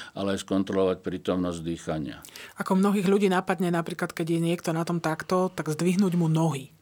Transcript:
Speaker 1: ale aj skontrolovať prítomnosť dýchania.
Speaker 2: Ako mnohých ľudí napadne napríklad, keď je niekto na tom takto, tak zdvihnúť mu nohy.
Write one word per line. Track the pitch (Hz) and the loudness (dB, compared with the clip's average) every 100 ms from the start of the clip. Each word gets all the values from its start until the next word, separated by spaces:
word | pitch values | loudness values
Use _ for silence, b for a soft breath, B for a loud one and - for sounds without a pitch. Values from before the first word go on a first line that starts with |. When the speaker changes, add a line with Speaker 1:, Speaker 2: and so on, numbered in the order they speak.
| B | B
Speaker 1:
ale | - 98 95 | -6 -4 -4
aj | |
skontrolovať | - 98 98 98 95 90 | -2 0 0 2 2 0
prítomnosť | 92 87 - 92 90 85 | -4 -6 -2 0 0 -4
dýchania. | 82 82 - 80 67 - - B B | -6 -6 -4 -4 -4 -10 -16 B B
Speaker 2:
Ako | B - 190 | B 0 2
mnohých | 202 202 185 | 4 2 4
ľudí | 202 196 | 4 4
napadne | 185 185 180 175 | 2 0 0 0
napríklad, | 170 165 170 175 | 0 -2 -4 -6
keď | - 165 170 | -4 -2 0
je | |
niekto | 165 170 - | 0 0 -2
na | 160 | -2
tom | 165 175 | -2 -2
takto, | 160 156 - 185 185 | -2 -4 0 0 0
tak | 175 156 | -2 -4
zdvihnúť | 151 175 180 196 | 0 2 4 4
mu | 175 160 | 4 4
nohy. | 160 160 135 - - | 4 2 0 -8 -18